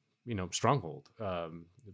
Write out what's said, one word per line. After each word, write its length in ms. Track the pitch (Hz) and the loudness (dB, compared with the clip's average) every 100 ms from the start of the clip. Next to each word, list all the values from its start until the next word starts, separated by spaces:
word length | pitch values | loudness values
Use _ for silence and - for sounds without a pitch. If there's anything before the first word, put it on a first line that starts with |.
| _ _ | _ _
you 120 | 120 104 | -6 -4
know, 120 | 90 | -2
stronghold, 580 | - 113 139 85 73 - - | 2 4 4 2 -8 -12 -8
um, 460 | 104 87 82 85 85 - 104 | -2 -2 -4 -8 -14 -20 -10